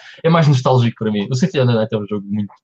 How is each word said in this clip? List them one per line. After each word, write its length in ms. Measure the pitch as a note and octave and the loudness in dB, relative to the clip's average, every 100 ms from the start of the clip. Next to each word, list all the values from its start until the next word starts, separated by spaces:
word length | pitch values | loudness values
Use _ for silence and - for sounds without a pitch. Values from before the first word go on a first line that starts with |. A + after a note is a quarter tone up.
| - - | -20 -4
É 40 | E3 | 0
mais 180 | E3 D3 | 2 4
nostálgico 480 | B2+ B2+ B2+ A#2 - | 2 2 2 2 -2
para 80 | G#2+ | -4
mim. 160 | G#2 G2+ | -2 -4
O 40 | |
Symphony 280 | C3 F3+ C#3+ | -2 0 0
of 80 | A#2+ | 0
the 60 | A2+ | 0
Night 160 | G#2+ | -2
é 40 | G#2+ | -4
um 80 | G2+ | -6
jogo 200 | G#2 G2+ | -8 -6
muito, 260 | G#2+ G2+ - | -6 -6 -10